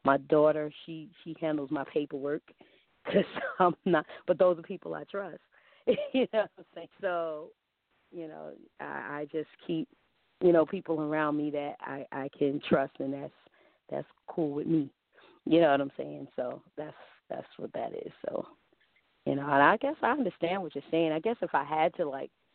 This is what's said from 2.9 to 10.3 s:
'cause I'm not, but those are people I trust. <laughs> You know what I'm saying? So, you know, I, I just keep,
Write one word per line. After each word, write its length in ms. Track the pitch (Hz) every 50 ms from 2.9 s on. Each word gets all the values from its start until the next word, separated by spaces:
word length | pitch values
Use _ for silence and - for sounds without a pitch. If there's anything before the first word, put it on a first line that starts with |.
| _ _ -
'cause 180 | - - 202 - - - - - - - -
I'm 160 | 185 175 156 - -
not, 180 | 190 165 151 - - - - -
but 120 | - 180 151
those 200 | 185 180 175 165
are 40 |
people 320 | 170 - 190 160 - 165 160
I 100 | 147 147
trust. 340 | - - 196 202 - 151 - _ _ _ _ _ _ _ _ -
<laughs> 0 | - 220 587 605 -
You 140 | - 262 240 -
know 80 | - 220
what 80 | 196 - _ -
I'm 60 | - _ -
saying? 140 | 170 170 - _ -
So, 460 | 202 185 175 170 165 160 156 151 170 - - _ _ _ _ _ _ _ _ _ _ _
you 160 | - 175 160 156
know, 220 | 156 156 156 151 - - - - _ -
I, 40 | 143
I 440 | 143 143 139 - - 147 147 151 147
just 160 | - 156 147 - _ - -
keep, 220 | - 165 160 143 - _ _ _ _ _ _ _ _